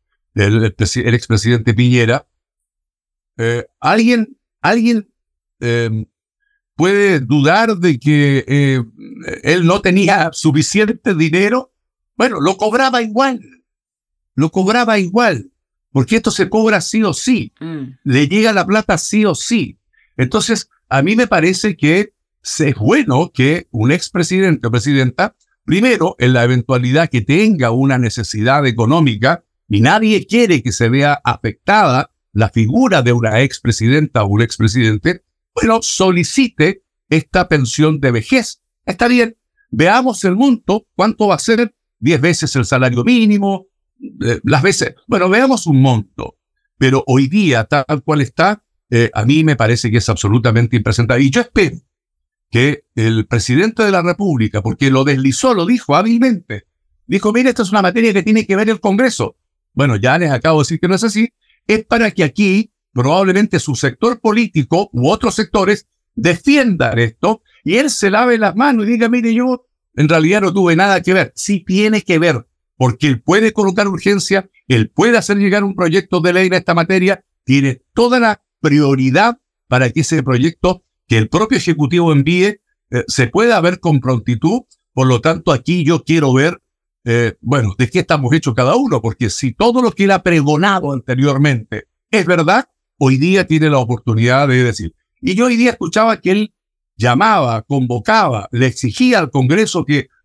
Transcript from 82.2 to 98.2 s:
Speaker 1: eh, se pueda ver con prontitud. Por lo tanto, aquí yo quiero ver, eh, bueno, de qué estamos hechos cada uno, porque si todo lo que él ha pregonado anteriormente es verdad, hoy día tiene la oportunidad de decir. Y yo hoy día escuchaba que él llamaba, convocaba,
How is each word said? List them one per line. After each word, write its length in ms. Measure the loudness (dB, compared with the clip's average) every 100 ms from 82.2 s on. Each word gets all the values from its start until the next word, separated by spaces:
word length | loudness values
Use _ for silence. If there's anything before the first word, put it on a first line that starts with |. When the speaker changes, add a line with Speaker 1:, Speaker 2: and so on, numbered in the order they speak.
| 2 2 0 -2 _ _ _
Speaker 1:
eh, 120 | -8 -4
se 200 | -2 -2
pueda 320 | 2 2 2
ver 180 | 0 -2
con 200 | 0 0
prontitud. 640 | 0 -2 -2 -2 -2 -2 -6 _ _
Por 140 | -2 0
lo 140 | 2
tanto, 300 | 0 -2 -2
aquí 320 | -2 -2 -2
yo 200 | 0 0
quiero 300 | 0 0 2
ver, 280 | 2 0 -2 _ _ _ _
eh, 300 | -4 -2 -2 -4
bueno, 320 | -4 -2 -2 -2
de 100 | -2
qué 100 | -2
estamos 320 | -2 -2 0
hechos 200 | 0 0
cada 220 | -2 0 0
uno, 260 | 0 -2
porque 300 | -4 -4 -4
si 200 | -4 -6
todo 280 | -2 0 2
lo 100 | 0
que 120 | 0
él 80 | 0
ha 100 | 0
pregonado 680 | 2 0 2 0 0 -2 -4
anteriormente 920 | -6 -4 -2 0 2 0 -2 -6 -12 -14 _ _
es 140 | -2 0
verdad, 420 | 0 2 0 -2 _ _ -2
hoy 180 | 0 2
día 300 | 2 0 0
tiene 240 | 0 2
la 80 | 0
oportunidad 680 | -2 -4 -4 0 2 2 2
de 140 | 2
decir. 300 | 0 -2 -10 -14 _ _
Y 140 | -4
yo 120 | 0 0
hoy 80 | 2
día 140 | 0
escuchaba 460 | 0 -4 0 0 0
que 80 | -2
él 220 | -2 -2 _ _ _ _ -4
llamaba, 680 | 0 2 2 2 0 -4
convocaba, 840 | -4 -4 -2 -4 0 0